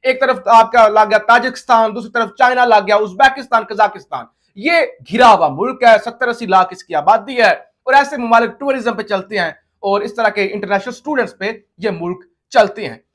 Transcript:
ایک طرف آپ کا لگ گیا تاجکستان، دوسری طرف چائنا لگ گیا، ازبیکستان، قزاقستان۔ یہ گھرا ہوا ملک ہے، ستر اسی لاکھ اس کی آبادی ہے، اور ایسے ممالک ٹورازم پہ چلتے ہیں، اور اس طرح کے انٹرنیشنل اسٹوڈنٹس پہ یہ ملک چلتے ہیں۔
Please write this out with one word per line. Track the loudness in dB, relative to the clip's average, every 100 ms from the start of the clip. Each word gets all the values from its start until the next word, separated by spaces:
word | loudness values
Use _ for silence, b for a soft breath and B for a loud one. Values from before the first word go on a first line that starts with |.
ایک | -2 -2
طرف | -2 -2 4
آپ | 4 4
کا | 4 4
لگ | 4 2
گیا | 2
تاجکستان، | 4 2 2 -8 0 2 2
دوسری | -4 -8
طرف | -6 -6 0
چائنا | 0 2
لگ | 4 2 2
گیا، | 0
ازبیکستان، | -2 2 0 0 -4 -4 -4
قزاقستان۔ | -2 -2 -2 -14 -14 -14 _ _
یہ | -8 -2 0 -2 -6 -8
گھرا | 2 4
ہوا | 4 2
ملک | -2 -6 0
ہے، | 2 2
ستر | 0 -6 -6
اسی | -6 0
لاکھ | 0 0
اس | -6
کی | -8
آبادی | -4 0 0 0 0
ہے، | 0 0 -6 _
اور | 0
ایسے | 2 2 -6
ممالک | 0 0 0 -6
ٹورازم | -6 -4 -4
پہ | -6
چلتے | -6 -8 -6 -6
ہیں، | -6 -8 _ _
اور | -4 -4
اس | -4
طرح | -2 -2
کے | 0 -4
انٹرنیشنل | -6 -4 -4 -4
اسٹوڈنٹس | -12 -6 -4 -4 -6
پہ | -10 -10 _ _
یہ | -8 -6
ملک | -8 -10 _ _ _
چلتے | 0 0 -2 -12
ہیں۔ | -14 _